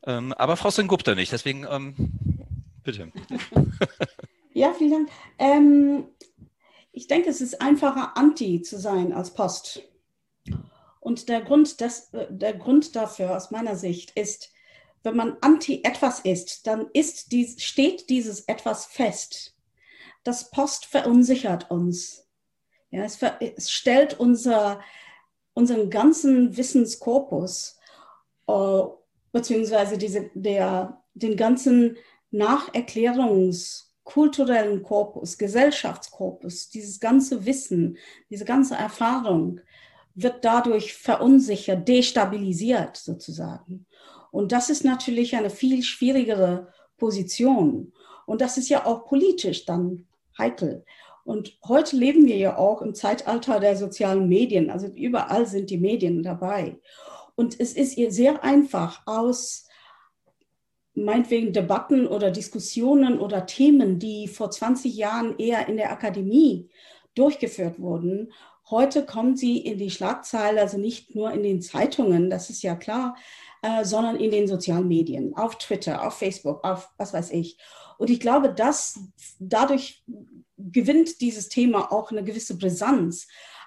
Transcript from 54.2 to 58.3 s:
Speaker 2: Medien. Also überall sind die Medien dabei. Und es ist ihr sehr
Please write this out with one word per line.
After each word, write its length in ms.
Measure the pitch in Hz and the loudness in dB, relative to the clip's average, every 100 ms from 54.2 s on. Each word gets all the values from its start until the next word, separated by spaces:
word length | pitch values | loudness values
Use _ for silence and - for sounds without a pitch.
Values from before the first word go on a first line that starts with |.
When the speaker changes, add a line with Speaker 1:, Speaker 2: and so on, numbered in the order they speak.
| 190 | 4
Speaker 2:
Medien. 400 | 180 247 196 160 | 4 4 2 0
Also 160 | 175 196 | -2 -10
überall 640 | - 254 240 - 202 233 | -6 -4 -2 0 0 0
sind 240 | 196 196 | -2 -4
die 80 | 185 | -2
Medien 420 | 185 233 175 170 | 0 0 0 -2
dabei. 560 | 170 175 185 202 170 - _ - - - - | -4 -6 -4 -4 -6 -10 _ -20 -20 -20 -16
Und 260 | - 233 - | -4 -4 -2
es 140 | 240 | -6
ist 240 | - 269 - | -2 -2 0
ihr 140 | 233 | -2
sehr 320 | 196 247 | 4 2